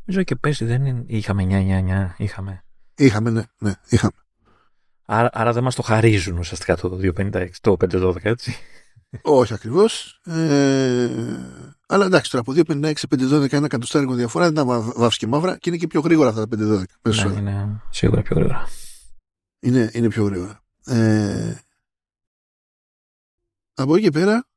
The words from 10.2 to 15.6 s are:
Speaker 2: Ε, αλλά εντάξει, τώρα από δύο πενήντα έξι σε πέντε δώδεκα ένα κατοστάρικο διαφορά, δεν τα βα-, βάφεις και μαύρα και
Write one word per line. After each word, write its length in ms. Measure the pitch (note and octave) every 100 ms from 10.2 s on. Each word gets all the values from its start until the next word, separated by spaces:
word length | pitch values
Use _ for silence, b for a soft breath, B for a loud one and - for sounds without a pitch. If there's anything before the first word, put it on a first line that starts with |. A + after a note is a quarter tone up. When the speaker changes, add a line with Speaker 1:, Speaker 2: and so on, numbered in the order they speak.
Speaker 2:
Ε, 840 | - E3 D#3+ C#3+ C#3 C3+ C3 B2 B2 B2 A#2 - B1 C2 C3 _ _
αλλά 180 | G3
εντάξει, 260 | F#3+ F3+ -
τώρα 120 | C3
από 100 | A#2
δύο 120 | C#3
πενήντα 240 | D#3+ D3 D3+
έξι 120 | D3+
σε 60 | -
πέντε 180 | C#3
δώδεκα 320 | C3 D3+ C#3 C#3+
ένα 120 | D3
κατοστάρικο 460 | C3+ A#2+ D3+ C#3
διαφορά, 300 | B2+ A#2+ D#3+
δεν 100 | F3
τα 100 | D#3
βα-, 160 | C3 A#2+
βάφεις 380 | A2 B2 A#2 -
και 80 | G#2+
μαύρα 320 | C#3 F3+
και 100 | -